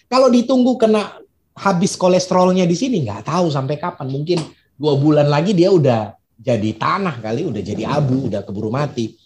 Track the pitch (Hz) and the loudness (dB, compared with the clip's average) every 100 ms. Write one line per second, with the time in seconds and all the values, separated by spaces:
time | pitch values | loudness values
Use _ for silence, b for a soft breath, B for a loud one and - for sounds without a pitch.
0 | _ 254 262 240 233 262 247 247 220 214 | _ 2 4 4 2 2 2 2 2 2
1 | 190 - - _ _ - - 175 185 - | -2 -12 -20 _ _ -8 -4 0 -2 0
2 | 185 180 - 180 185 185 180 175 262 214 | 2 2 2 2 2 2 2 0 0 -2
3 | 113 101 - 165 175 143 131 147 175 175 | -4 -8 -4 -2 0 -2 -4 -6 -6 -8
4 | 131 139 156 170 147 B B _ 147 139 | -8 -6 -4 -4 -4 B B _ 0 2
5 | 151 151 147 147 180 185 180 190 135 117 | 4 4 4 2 2 2 4 4 4 2
6 | 104 - _ _ 113 113 107 110 147 180 | -2 -12 _ _ -4 -2 -2 -2 -4 -2
7 | 185 123 107 120 175 104 92 101 113 143 | -4 -6 -6 -6 -4 -6 -6 -6 -4 -2
8 | 135 131 127 101 95 98 110 127 147 - | 0 0 -2 -6 -8 -8 -4 -4 -4 -6
9 | 110 - | -8 -10